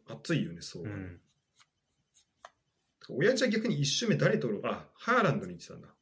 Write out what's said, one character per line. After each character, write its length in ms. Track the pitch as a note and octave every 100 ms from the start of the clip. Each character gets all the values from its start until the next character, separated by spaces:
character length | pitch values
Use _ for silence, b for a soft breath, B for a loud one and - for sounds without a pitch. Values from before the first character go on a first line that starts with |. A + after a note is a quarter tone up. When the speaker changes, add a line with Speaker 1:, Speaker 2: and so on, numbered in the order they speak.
| -
Speaker 1:
熱 300 | C#3+ - C#3+
い 80 |
よ 80 | E2+
ね、 80 | F2
そ 180 | - F#2
う。 40 |
Speaker 2:
う 20 | G#2
ん。 340 | G2+ F#2 F2 _ _ _ _ - _ _ _ _ - _ _ - _ _ _ _ _ -
Speaker 1:
親 260 | A2+ G3+
父 80 | C#4
は 60 | B3
逆 160 | G#3+ A3+
に 140 | C#3+
一 60 | C#3
周 200 | - A3+
目 100 | C#3+
誰 220 | F3 A3
取 140 | A#2+
ろ 80 | G2
う？ 20 | A#2
あ、 220 | - -
ハ 220 | - A3+ B3
ー 60 |
ラ 80 | F#3+
ン 80 | G#2+
ド 60 | F#2
に 80 |
行 40 | F2
っ 20 |
て 60 | -
た 80 |
ん 60 | E2+
だ。 60 | - _